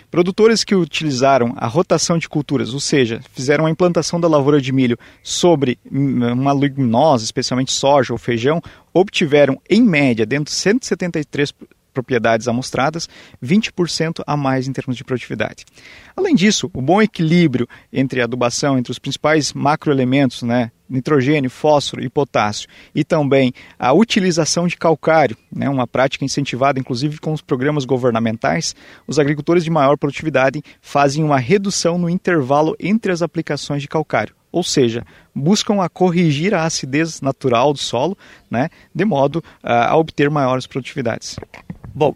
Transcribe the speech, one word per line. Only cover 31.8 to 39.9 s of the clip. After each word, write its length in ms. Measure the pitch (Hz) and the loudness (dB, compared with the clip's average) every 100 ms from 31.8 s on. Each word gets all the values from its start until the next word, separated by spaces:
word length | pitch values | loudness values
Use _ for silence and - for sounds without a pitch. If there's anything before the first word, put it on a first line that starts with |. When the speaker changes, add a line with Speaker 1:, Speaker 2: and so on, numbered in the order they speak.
| 170 175 | -2 0
Speaker 1:
no 120 | 175 | -2
intervalo 640 | 180 - 170 127 143 156 - | -2 0 0 2 2 2 -2
entre 320 | 165 220 190 | -2 -2 0
as 120 | 175 | -2
aplicações 600 | 170 165 - 147 - 143 | -2 -4 -6 -6 -6 -6
de 60 | 143 | -4
calcário. 480 | 160 151 123 104 _ _ | -4 -2 -2 -4 _ _
Ou 120 | - | -6
seja, 420 | 180 - 120 117 - - _ | -2 2 2 0 -10 -20 _
buscam 480 | - 147 208 - 208 | -4 0 0 0 -2
a 60 | 170 | -2
corrigir 640 | - 185 170 170 139 175 | 0 0 2 2 2 0
a 120 | 190 160 | 0 -2
acidez 560 | - 135 139 165 - | -4 -4 -2 -2 -4
natural 500 | 139 - 131 117 143 | -6 -4 0 2 2
do 80 | 139 | 0
solo, 380 | - 117 151 202 - - - | -4 -4 -4 -6 -14 -20 -8
né, 180 | 113 156 _ _ | -4 -4 _ _
de 120 | - 208 | -4 -2
modo, 360 | 143 139 160 - - | 2 0 -2 -10 -10
ah, 240 | - 120 120 | -2 2 2